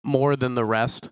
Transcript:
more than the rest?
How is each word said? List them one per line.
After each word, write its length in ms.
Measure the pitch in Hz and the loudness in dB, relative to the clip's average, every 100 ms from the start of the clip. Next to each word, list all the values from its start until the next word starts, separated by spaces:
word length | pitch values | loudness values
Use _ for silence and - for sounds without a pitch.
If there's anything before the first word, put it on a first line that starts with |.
more 320 | - 139 143 139 | -2 2 2 0
than 180 | 127 | 0
the 100 | 123 | -2
rest? 460 | 110 110 117 - - | 0 0 0 -2 -4